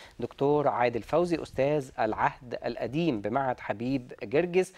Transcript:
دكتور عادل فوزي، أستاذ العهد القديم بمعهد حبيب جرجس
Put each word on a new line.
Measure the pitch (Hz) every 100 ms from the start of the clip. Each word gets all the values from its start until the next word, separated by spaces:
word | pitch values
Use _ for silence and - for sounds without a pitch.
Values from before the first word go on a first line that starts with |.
| - -
دكتور | 117 - 139 147 139
عادل | 107 123 117
فوزي، | - 156 175 160
أستاذ | - - 135 151 131 -
العهد | 113 104 131 - 123 117
القديم | 123 120 120 143 170 113
بمعهد | 104 127 135 123
حبيب | - 104 120 135 123 -
جرجس | 113 131 175 180 185